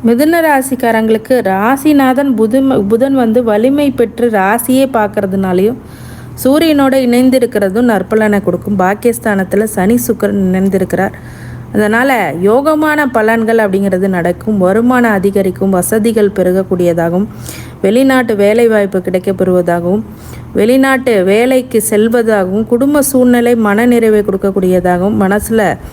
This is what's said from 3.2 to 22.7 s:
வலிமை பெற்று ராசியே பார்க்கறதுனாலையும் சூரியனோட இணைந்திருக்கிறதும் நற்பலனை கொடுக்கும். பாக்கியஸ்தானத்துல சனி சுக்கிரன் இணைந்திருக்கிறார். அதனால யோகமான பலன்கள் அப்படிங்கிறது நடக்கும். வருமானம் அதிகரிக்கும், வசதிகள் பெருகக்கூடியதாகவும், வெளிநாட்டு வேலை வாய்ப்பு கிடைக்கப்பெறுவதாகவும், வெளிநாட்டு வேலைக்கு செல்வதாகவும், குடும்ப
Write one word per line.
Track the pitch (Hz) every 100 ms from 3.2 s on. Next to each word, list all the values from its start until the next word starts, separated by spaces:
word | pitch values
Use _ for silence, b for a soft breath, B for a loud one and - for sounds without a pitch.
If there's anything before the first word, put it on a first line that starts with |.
| 233 226
வலிமை | 233 208 247 277 285
பெற்று | - 233 - 240
ராசியே | 214 190 233 - 262 269
பார்க்கறதுனாலையும் | 247 208 214 196 196 190 180 202 254 B B B B B -
சூரியனோட | 254 294 330 294 269 269
இணைந்திருக்கிறதும் | 254 240 254 262 254 208 196 196
நற்பலனை | 247 208 190 220 214 202
கொடுக்கும். | 196 165 - 202
பாக்கியஸ்தானத்துல | 185 208 240 233 226 196 185 202
சனி | 214 214 185 240 240
சுக்கிரன் | 202 202 202
இணைந்திருக்கிறார். | 190 185 196 190 185 175 190 B B B B B B
அதனால | 208 208 226 269 247 175 151
யோகமான | 196 233 285 302 311 302 285
பலன்கள் | 233 220 226 220 226
அப்படிங்கிறது | 214 190 196 180 196
நடக்கும். | 185 170 175 - 214
வருமானம் | 180 208 240 247 240
அதிகரிக்கும், | 202 196 196 190 180 196
வசதிகள் | 190 180 220 220 220 202
பெருகக்கூடியதாகவும், | 190 180 185 190 180 175 170 170 175 214 B B B B B
வெளிநாட்டு | 190 226 269 262 240 208
வேலை | 202 220 233
வாய்ப்பு | 220 196 190
கிடைக்கப்பெறுவதாகவும், | 185 185 190 185 185 180 175 170 175 208 220 B B B B
வெளிநாட்டு | - 214 262 269 262 254 214
வேலைக்கு | 185 208 247 262 254 226 214
செல்வதாகவும், | 208 226 240 220 214 185 196
குடும்ப | 220